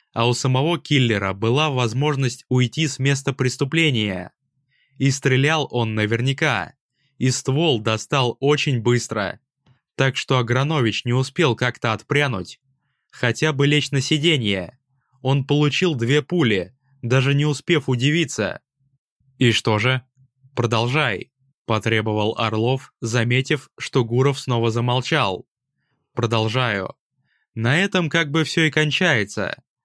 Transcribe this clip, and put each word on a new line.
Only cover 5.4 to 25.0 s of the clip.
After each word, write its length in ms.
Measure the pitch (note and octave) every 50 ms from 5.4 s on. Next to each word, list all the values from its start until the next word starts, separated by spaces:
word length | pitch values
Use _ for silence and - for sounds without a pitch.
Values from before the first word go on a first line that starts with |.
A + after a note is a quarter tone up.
| C#3 D3+ D#3+ D#3 C3+ -
он 240 | - A#2+ A#2 A2 G#2+
наверняка, 800 | G#2+ G#2+ G#2 A#2 A2+ B2 C3+ C3+ C#3+ D#3+ D3 A#2+ G2 D#2+ - - _ _ _ _ _ _ _ _ -
и 120 | C3 C3
ствол 500 | B2 - - C#3 C3 D3 E3+ E3 B2+ A2
достал 560 | G#2+ A2+ A2 A2 - - D3+ C#3 B2+ A#2+ - -
очень 400 | C3+ C#3 D3+ C#3+ - D3+ C3 A#2
быстро, 600 | G#2 A#2+ B2 A#2+ - - - G#2+ G2 F2 - - _ _ _ _ _ _ _ _ _ _ _
так 220 | - C3+ C3+ -
что 220 | - - - C3+ B2+
Агранович 680 | A#2+ A2 A#2+ C3 C#3 D3+ D#3+ D3 A#2+ A2 G2+ - -
не 80 | A#2+
успел 420 | A#2+ C3 C3 - - - E3 C3 A2
как-то 380 | - C3 B2 - - - A#2
отпрянуть, 680 | A2 G2 - - C#3 C#3+ D3 C3+ A2+ F#2 F2 - - - _ _ _ _ _ _ _ _ _ _
хотя 420 | - - - A#2+ A2+ - D3+ D#3
бы 140 | D3 C3 C#3+
лечь 240 | D3 D3 D3+ C#3+ -
на 100 | C#3+ C3+
сиденье. 800 | C3+ - D#3 D3 D3 E3+ D#3+ C3+ A2+ G#2 G2 F#2+ F2 - - _ _ _ _ _ _ _ _ _
Он 240 | - C3 C#3 C#3+ C3+
получил 500 | - D3 D3 D3 C#3+ C#3 - F#3 F3 D3+
две 280 | A#2 A#2 A#2 C#3+ D3
пули, 540 | C3+ - F3 F3 D3 A2+ G#2 F#2 E2+ F#2 - _ _ _ _ _
даже 320 | - A2+ B2+ C3+ B2+ C#3 C#3+
не 100 | C#3+ D3
успев 440 | D3+ C#3 - - - E3+ D3 - -
удивиться». 720 | C3 A#2+ B2 D3 D3+ E3+ D#3+ C3+ - - G#2+ - - - - _ _ _ _ _ _ _ _ _ _ _ _ _ _ -
«И 140 | B2+ A#2+
что 260 | A2 - - A#2 G#2+ G#2
же?» 240 | G#2+ B2+ C3 B2+ - _ _ _ _ _ _ _ _ _ _
«Продолжай», 760 | - A#2+ A2 A#2+ A2 A#2 A#2+ C3 D#3 D3 A#2+ G2 - - - _ _ _ _ _ _ _
потребовал 680 | - A2 G#2+ - A2+ A2+ A2 G#2+ A2 G#2+ G#2+ G#2 A2 - -
Орлов, 540 | A#2 A2 A2 A2 A2+ B2 C3+ C3+ - - _ _
заметив, 680 | - A2+ A2+ B2 A2+ A#2+ B2 C3 C3+ - D#3 C3+ - - _ -
что 260 | - - - C3+ A#2
Гуров 360 | A2+ A#2+ B2 C3 C#3+ C3+ C#3
снова 300 | - C3 B2 A#2 A2+ A#2
замолчал. 760 | A2 A#2+ A#2+ B2 B2 B2+